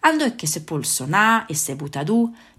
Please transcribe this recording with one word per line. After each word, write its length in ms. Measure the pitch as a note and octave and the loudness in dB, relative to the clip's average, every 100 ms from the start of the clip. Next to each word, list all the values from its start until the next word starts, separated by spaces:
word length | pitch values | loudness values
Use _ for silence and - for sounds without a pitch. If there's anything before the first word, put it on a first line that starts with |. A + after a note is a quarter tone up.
ando 340 | D#4 D#4 C#4+ - | 2 4 0 -2
che 100 | D3+ | -4
se 160 | E3+ | -6
pol 240 | D#3 D#3 B2+ | -4 -4 -2
sonà 580 | - C3+ F#3 A3 A3+ | -4 0 2 4 2
e 100 | - | 0
se 220 | D3+ - C3+ | -4 -4 -6
butta 260 | C#3+ C3+ | -8 -6
giù 320 | D3 A#3 A#3 - - | 0 2 2 -2 -20